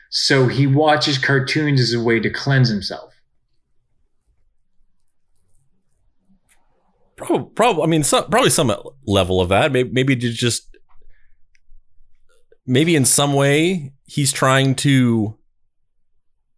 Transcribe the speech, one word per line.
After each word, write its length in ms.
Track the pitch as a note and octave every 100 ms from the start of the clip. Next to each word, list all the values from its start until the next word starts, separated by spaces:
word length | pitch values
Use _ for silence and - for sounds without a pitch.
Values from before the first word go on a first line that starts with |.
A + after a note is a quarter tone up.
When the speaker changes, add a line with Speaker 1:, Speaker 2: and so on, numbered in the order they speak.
| _
Speaker 1:
So 380 | - - C#3 B2
he 180 | G#2+ C#3
watches 500 | C#3 D#3 D3+ D3+ C#3
cartoons 600 | C3 C#3 C3 D#3 D3+ C#3
as 120 | A2+
a 60 | A#2
way 180 | A#2 A2+
to 100 | G#2
cleanse 400 | - - C3+ A#2+
himself. 440 | G#2 - - - _ _ _ _ _ _ _ _ _ _ _ _ _ _ _ _ _ _ _ _ _ _ _ _ _ _ G3 _ _ _ _ F#3+ F#3+ _ _ _ _ _ _ _ -
Speaker 2:
Prob-, 380 | - C4+ - -
prob-, 240 | A#3 F3
I 40 | D#3
mean, 180 | D#3+
so-, 200 | D3 B3+
probably 260 | - G#3 A#3+
some 240 | - C3+ - - - -
level 360 | G2 F2+ F#2
of 80 | F2+
that. 220 | G2 D3
Maybe, 180 | B2+ B2+
maybe 240 | B2 C3 B2+
to 160 | A#2+
just, 440 | A2+ A#2+ - - - _ - - - - - - _ - - - - - - - _ _ _ -
maybe 300 | B2+ D#3+ E3
in 100 | B2
some 280 | - C#3+
way 600 | C#3 C#3 D3 E3+ F#3+ C#3 - -
he's 260 | - C#3
trying 440 | - C3+ C3+ C3+ C3
to 600 | D3 C3+ B2 A#2 G#2+ A2 _ _ _ _ _ _ _ _ _ _ _